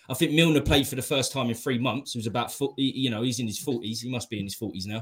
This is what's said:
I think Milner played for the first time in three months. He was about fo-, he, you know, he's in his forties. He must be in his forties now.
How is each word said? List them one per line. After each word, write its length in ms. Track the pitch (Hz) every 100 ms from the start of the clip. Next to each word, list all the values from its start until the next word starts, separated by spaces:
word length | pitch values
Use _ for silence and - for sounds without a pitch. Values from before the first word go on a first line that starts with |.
| -
I 40 |
think 180 | 127 160
Milner 280 | 151 165 147
played 260 | 147 143 135
for 80 | 127
the 60 |
first 300 | - 143 120
time 160 | 135 120
in 60 | 117
three 220 | 143 120
months. 340 | 127 131 -
He 60 | 120
was 80 | 110
about 240 | 120 113
fo-, 220 | - 139 -
he, 140 | 135 127
you 140 | 127
know, 120 | 110
he's 180 | 127 120
in 80 | 113
his 100 | 101
forties. 420 | - 120 104 113
He 80 | 120
must 200 | 123 -
be 100 | 104
in 60 | 98
his 100 | -
forties 300 | 104 95 95
now. 140 | 113